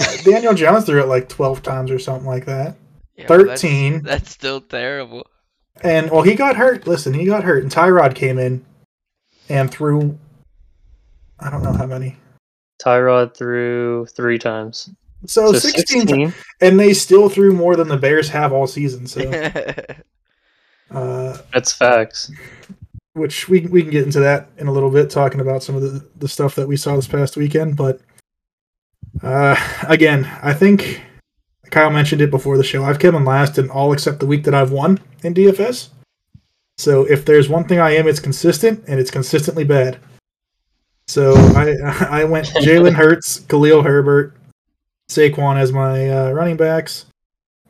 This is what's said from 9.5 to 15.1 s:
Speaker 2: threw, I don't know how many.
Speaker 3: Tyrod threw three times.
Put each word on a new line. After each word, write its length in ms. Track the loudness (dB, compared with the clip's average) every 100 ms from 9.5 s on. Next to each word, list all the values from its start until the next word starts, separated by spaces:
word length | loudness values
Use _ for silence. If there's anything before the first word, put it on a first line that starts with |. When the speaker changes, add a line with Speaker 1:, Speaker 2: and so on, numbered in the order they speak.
| -4 -4
Speaker 2:
threw, 460 | -4 -2 0 -2 -6 _ _ _ _ _ _ _ _ _ _ _ -16
I 100 | -10
don't 140 | -6
know 100 | -4
how 120 | -4 -4
many. 300 | -8 -10 -12 _ _ _ _ _ -6
Speaker 3:
Tyrod 520 | 0 2 2 2 0 -6
threw 720 | -6 -4 -4 -4 -4 -6 -8
three 300 | -6 -4 -2
times. 500 | -4 -6 -10 -14 -18 -20 _